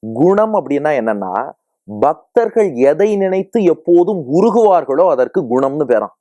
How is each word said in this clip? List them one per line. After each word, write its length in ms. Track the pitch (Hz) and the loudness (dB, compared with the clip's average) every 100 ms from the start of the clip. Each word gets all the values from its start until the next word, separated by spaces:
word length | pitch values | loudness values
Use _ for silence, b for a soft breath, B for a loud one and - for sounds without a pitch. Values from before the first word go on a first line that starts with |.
| 110 | -12
குணம் 420 | 113 160 196 220 | 0 2 2 2
அப்படின்னா 380 | 208 139 143 151 143 | -2 -2 -4 -2 -2
என்னன்னா, 340 | 113 104 95 95 139 - _ _ - 104 | -2 -4 -4 -6 -6 -14 _ _ -16 -2
பக்தர்கள் 720 | 135 160 _ - 226 226 208 | -2 -2 _ -2 -2 0 -2
எதை 440 | 123 131 156 208 202 | 2 0 2 0 0
நினைத்து 460 | 190 190 190 233 | -2 -2 -2 0
எப்போதும் 600 | 185 156 - 175 175 196 127 | 0 0 2 2 2 -2 -2
உருகுவார்களோ 760 | 156 220 214 214 180 131 135 180 | 0 2 2 4 2 0 0 0
அதற்கு 320 | 135 123 - | 2 0 -2
குணம்னு 440 | 131 123 139 143 139 | -2 -2 -2 -2 -2
பேராம். 280 | 113 104 _ | 0 -2 _